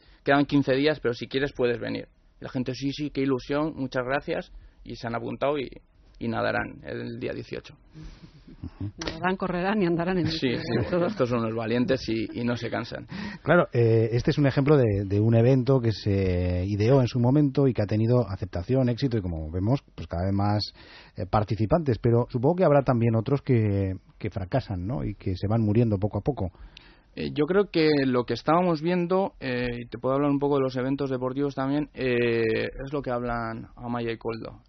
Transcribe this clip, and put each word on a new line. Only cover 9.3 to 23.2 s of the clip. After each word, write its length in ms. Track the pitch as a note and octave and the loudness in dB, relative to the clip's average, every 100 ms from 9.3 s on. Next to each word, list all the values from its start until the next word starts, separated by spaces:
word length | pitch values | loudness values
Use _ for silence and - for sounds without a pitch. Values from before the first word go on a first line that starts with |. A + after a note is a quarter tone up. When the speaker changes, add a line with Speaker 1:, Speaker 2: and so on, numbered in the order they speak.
| F#3+ | -2
Speaker 2:
correrán 440 | F#3 F3 F#3 G#3+ | -2 -2 0 2
y 40 | F3 | 2
andarán 320 | E3+ E3+ F#3 | 2 0 0
en 60 | D#3 | 0
bici, 140 | D#3+ | 0
Speaker 1:
Sí, 160 | C3 A#2+ | -2 -2
sí, 60 | |
Speaker 2:
sobre 200 | - A#2 | -2 -2
Speaker 1:
porque 60 | A#2 F3 | 0 0
Speaker 2:
todo. 80 | F3 | 0
Speaker 1:
estos 220 | - B2 | 0 0
son 100 | A#2+ | 0
unos 160 | A2+ A2+ | 0 -2
valientes 520 | A2+ A#2+ B2 C3 - | 0 0 2 0 0
y, 300 | A2+ G#2+ - | -2 -4 -4
y 40 | |
no 120 | A#2+ A#2 | -2 -2
se 120 | A2+ | -2
cansan. 360 | G#2+ A2+ C3 A#2+ F#3 G#3+ G3+ | -4 -6 -10 -12 -10 -10 -4
Speaker 3:
Claro, 240 | - F3 - | 2 4 4
eh, 360 | B2 A#2 A2+ A2+ | 4 4 4 4
este 180 | A#2+ C#3 | 0 0
es 60 | D3+ | 2
un 100 | C#3+ | 2
ejemplo 280 | C3+ C3+ D3+ | 4 6 6
de, 280 | A#2 G2 G2 | 6 2 2
de 140 | G2+ | 2
un 160 | A2 A#2 | 4 6
evento 440 | A#2 C3 A#2+ C3+ | 6 4 4 2
que 120 | A#2 | 2
se 760 | G#2+ - G2 F#2+ F2+ F2+ F2+ F#2+ | -2 0 2 2 2 0 0 0
ideó 360 | G2+ A2 C#3 | 0 4 4
en 60 | B2 | 4
su 120 | B2+ | 2
momento 480 | A#2+ C#3+ C#3+ C3 C#3 | 2 4 2 2 2
y 60 | |
que 100 | A2 | 2
ha 20 | G2+ | 0
tenido 420 | A2 A2+ B2 G#2 | 2 4 2 2
aceptación, 600 | F#2+ F#2+ F2 F2 C3 B2 | -4 -6 -6 0 2 2
éxito 280 | A#2 C#3 A2+ | 0 0 0
y, 40 | |
como 300 | F2+ E2 D#2 | -2 -4 -4
vemos, 320 | F2 G2 C#3 - | -2 0 0 -4
pues 140 | - E2 | -14 -6
cada 180 | E2 F#2+ | -2 0
vez 80 | |
más, 400 | G2 G2+ G#2 - - - - - - | 0 2 0 -4 -12 -20 -20 -16 -10
eh, 100 | G2+ | -2
participantes. 760 | A2+ G2+ A2 A2 E3+ C#3+ A2+ | 0 0 0 0 2 2 0
Pero 260 | B2 A#2 A#2+ | 4 2 2
supongo 260 | B2 C3 F3+ | 0 2 4
que 80 | |
habrá 180 | F3 C#3+ | 4 4
también 340 | C3 B2 A#2 | 4 2 4
otros 260 | A2+ | 2